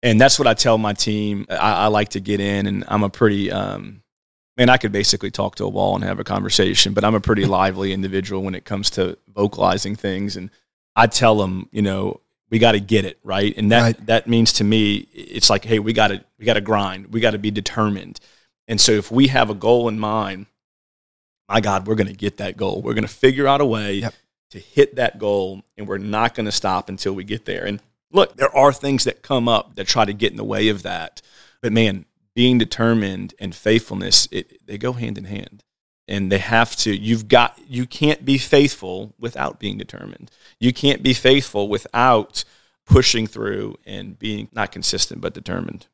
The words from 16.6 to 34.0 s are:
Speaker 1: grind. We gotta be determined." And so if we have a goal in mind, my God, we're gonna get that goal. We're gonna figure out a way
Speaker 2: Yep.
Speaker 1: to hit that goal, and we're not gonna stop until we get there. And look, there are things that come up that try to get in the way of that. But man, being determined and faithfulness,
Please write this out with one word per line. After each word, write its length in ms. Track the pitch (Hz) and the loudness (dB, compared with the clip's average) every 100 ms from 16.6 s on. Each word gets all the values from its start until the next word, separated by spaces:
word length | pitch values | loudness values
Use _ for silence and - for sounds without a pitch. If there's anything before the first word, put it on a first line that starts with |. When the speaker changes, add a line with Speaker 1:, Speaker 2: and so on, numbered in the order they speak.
Speaker 1:
grind. 460 | 101 107 98 92 98 | 0 -2 -2 -8 -8
We 80 | 110 | -2
gotta 200 | 113 104 | 0 0
be 120 | 107 | -4
determined." 680 | 104 98 - 107 98 90 - _ _ _ _ - | -4 -6 -2 -2 -2 -10 -18 _ _ _ _ -8
And 100 | 110 | 2
so 120 | - | 4
if 180 | 107 98 | 2 0
we 160 | 117 135 | 2 4
have 200 | 135 113 | 2 0
a 60 | 101 | -2
goal 340 | 107 120 117 | 2 2 2
in 100 | 107 | -4
mind, 460 | 107 110 101 95 101 _ _ _ _ _ _ _ _ _ _ | -4 -4 -4 -10 -16 _ _ _ _ _ _ _ _ _ _
my 100 | 104 | 0
God, 260 | 104 95 95 | 0 -2 -2
we're 80 | 110 | -2
gonna 180 | 98 | -2
get 240 | 92 101 - | -4 -8 -6
that 200 | 101 92 | -10 -6
goal. 240 | 98 95 | -6 -4
We're 120 | 120 | -4
gonna 140 | 107 104 | -4 -6
figure 400 | - 131 135 139 | 2 2 2 0
out 140 | 139 | 2
a 40 | 143 | 0
way 300 | 110 104 98 | -2 -4 -4
Speaker 2:
Yep. 180 | 110 _ _ _ _ | -6 _ _ _ _
Speaker 1:
to 80 | 98 | -20
hit 360 | - - 139 127 | -6 2 2 2
that 240 | 120 113 | -4 -2
goal, 440 | 107 101 95 98 _ - | -2 -2 -2 -8 _ -16
and 100 | 104 | -10
we're 100 | 98 | -8
not 360 | 104 107 117 - | -4 -2 -2 -2
gonna 160 | 107 | -4
stop 380 | - 98 92 - | -4 -2 -4 -4
until 240 | 98 101 | -8 -6
we 100 | 95 | -6
get 220 | 95 110 - | -8 -10 -8
there. 200 | 90 92 | -8 -6
And 160 | 104 _ _ _ | -10 _ _ _
look, 260 | 175 185 - | 2 2 2
there 180 | 139 139 | 0 6
are 160 | 139 | 4
things 300 | 131 139 135 | 4 -2 0
that 180 | 127 - | -2 -4
come 260 | - 131 120 | -4 -2 2
up 280 | 113 - - | 0 -2 -10
that 120 | 95 | 0
try 180 | - 104 | 2 2
to 80 | |
get 180 | 101 110 | 2 -4
in 60 | 107 | -4
the 60 | |
way 260 | 104 104 107 | -6 0 0
of 140 | 101 | 0
that. 380 | 92 87 82 - _ _ _ _ | -6 -10 -10 -16 _ _ _ _
But 120 | 120 | -2
man, 320 | 113 110 95 - _ _ | 2 2 0 -12 _ _
being 240 | - 123 123 | 0 2 4
determined 760 | 117 - 117 113 98 95 98 - | 0 0 0 0 -2 -8 -12 -12
and 140 | 98 | -14
faithfulness, 760 | 85 107 113 - 95 | -4 2 2 0 -8